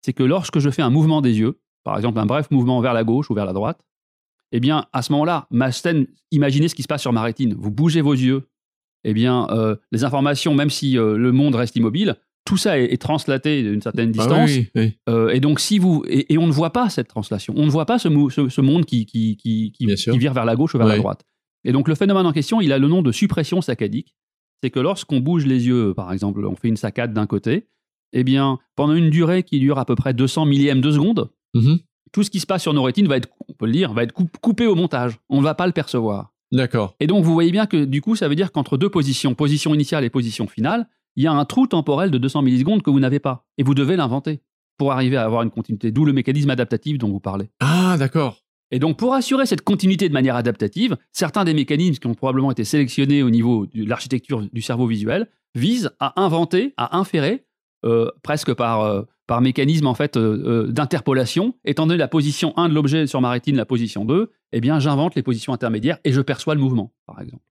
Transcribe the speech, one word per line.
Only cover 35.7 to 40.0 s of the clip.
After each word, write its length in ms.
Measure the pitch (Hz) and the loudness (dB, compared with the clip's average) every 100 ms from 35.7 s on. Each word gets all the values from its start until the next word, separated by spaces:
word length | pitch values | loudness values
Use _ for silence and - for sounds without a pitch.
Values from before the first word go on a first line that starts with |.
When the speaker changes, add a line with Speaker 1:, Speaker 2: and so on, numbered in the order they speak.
Speaker 1:
percevoir. 580 | 175 147 127 113 101 104 _ _ | -2 -4 -2 -2 -4 -8 _ _
Speaker 2:
D'accord. 440 | 127 127 123 101 - | 0 0 0 -2 -2
Speaker 1:
Et 80 | 151 | 0
donc, 160 | 202 | 2
vous 100 | 165 | 4
voyez 180 | 165 170 | 4 2
bien 140 | 185 208 | 2 0
que, 200 | 170 143 | 0 0
du 160 | 139 | -2
coup, 140 | 208 226 | 0 -2
ça 120 | 156 | 0
veut 80 | 147 | 0
dire 160 | 190 | -2
qu'entre 260 | - 131 131 | -2 -2 0
deux 120 | 196 | 0
positions, 440 | 185 139 131 147 120 | 2 0 0 -2 0
position 380 | 147 147 160 | 0 2 2
initiale 300 | 151 143 156 | 0 0 0